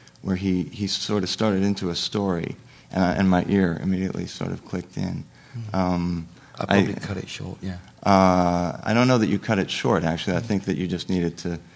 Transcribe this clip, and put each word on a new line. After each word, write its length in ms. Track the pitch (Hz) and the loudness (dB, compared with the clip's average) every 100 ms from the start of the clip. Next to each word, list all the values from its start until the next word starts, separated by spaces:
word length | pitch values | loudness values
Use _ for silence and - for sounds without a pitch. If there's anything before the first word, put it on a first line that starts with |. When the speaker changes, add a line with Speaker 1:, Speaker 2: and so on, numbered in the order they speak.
| - - | -20 -10
Speaker 1:
where 120 | - 92 | -4 -2
he, 280 | 98 90 | 0 0
he 240 | 78 - 98 | -2 -4 -4
sort 360 | - - 104 | -4 -2 -2
of 60 | 92 | -2
started 340 | - 110 95 | -2 0 2
into 260 | 101 98 90 | 0 0 -4
a 60 | 85 | -4
story, 600 | - 107 98 85 - - - - - | -4 -2 -2 -2 -4 -10 -16 -20 -6
and 120 | 95 | 0
I, 100 | 90 | 0
and 160 | - 95 | 2 4
my 140 | 90 - | 4 2
ear 300 | 98 90 85 | 2 2 0
immediately 440 | 95 92 95 87 87 | -2 -2 -2 -6 -8
sort 240 | - 90 | -8 -8
of 120 | 90 - | -8 -8
clicked 320 | 92 - - | -10 -8 -6
in. 260 | 92 90 - - - 120 110 | -6 -6 -10 -18 -16 -14 -6
Speaker 2:
Mm. 20 | 95 | -2
Speaker 1:
Um, 500 | 90 87 87 85 82 - - - | 0 0 0 -4 -8 -16 -14 -6
Speaker 2:
I'll 80 | - | 2
probably 280 | 98 98 98 | 4 2 0
Speaker 1:
I, 40 | |
Speaker 2:
cut 180 | - 95 | -6 -8
it 100 | - | -8
short, 280 | - 98 - | -10 -12 -10
yeah. 160 | 95 87 - - | -10 -10 -14 -2
Speaker 1:
uh, 760 | 101 98 92 90 87 87 87 - | 4 6 8 6 4 2 0 -4
I 100 | - | 0
don't 140 | 113 127 | 2 4
know 100 | 127 | 4
that 100 | 98 | 4
you 100 | 98 | 2
cut 180 | - 101 | 2 0
it 100 | 87 | 0
short, 340 | - 127 95 | -2 2 2
actually. 340 | 82 82 - 87 | 2 0 0 -2
I 40 | |
Speaker 2:
Mm. 40 | 113 | 0
Speaker 1:
think 180 | 98 95 | -2 0
that 120 | 80 | -2
you 100 | 90 | -2
just 220 | 87 - | -4 -2
needed 280 | 92 85 - | 0 -2 -4
to, 200 | 87 85 - | -6 -8 -10